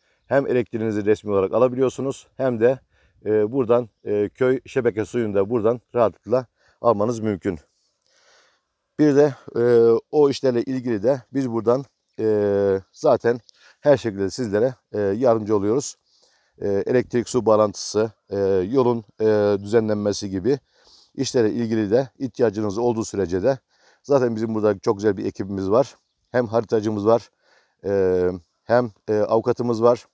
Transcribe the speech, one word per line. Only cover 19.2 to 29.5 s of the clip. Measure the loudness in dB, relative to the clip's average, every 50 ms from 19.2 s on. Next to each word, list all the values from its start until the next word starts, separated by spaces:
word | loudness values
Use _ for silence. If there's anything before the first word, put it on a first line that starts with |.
e, | 0 2 2 2 2 0 0 -2
düzenlenmesi | -2 0 0 0 0 0 -2 -2 -2 -4 -4 -4 -6 -8
gibi | -6 -4 -2 -2 -2 -4 _ _ _ _ _ _ _ _ _ _ _
işlere | -8 -6 -2 0 0 0 0
ilgili | 0 -2 -4 -2 -2 -2 0 2
de | 0 0 0 -2 _ -10
ihtiyacınız | -10 -8 -2 0 0 0 0 -2 -4 -4 -4
olduğu | -2 -2 -2 -2 -2 -4
sürece | -4 -4 -4 -2 -2 -2 0 0
de | 0 -2 -2 _ _ _ _ _ _ _ _ _
zaten | 0 2 2 2 0 -2
bizim | -2 -4 -4 -2
burada | 0 0 0 0 0
çok | 0 -2 -2
güzel | 0 0 -2 0
bir | -2 -4
ekibimiz | -6 -6 -8 -8 -8 -6 -6 -2 0
var. | 2 2 0 0 -6 _ _ _ _ _ _ _
Hem | -4 -4 -2
haritacımız | -2 -2 -2 -2 0 -2 -2 0 -2 -4 0 2
var, | 2 2 2 0 -6 _ _ _ _ _ _ _ _ _ _ -6
e, | -4 -2 0 0 0 0 0 0 -2 -2 -6 -10 _ _ _ _
hem, | 0 0 0 0 -2 -6 _ _ -4
e, | -2
avukatımız | -2 0 0 -2 0 0 -2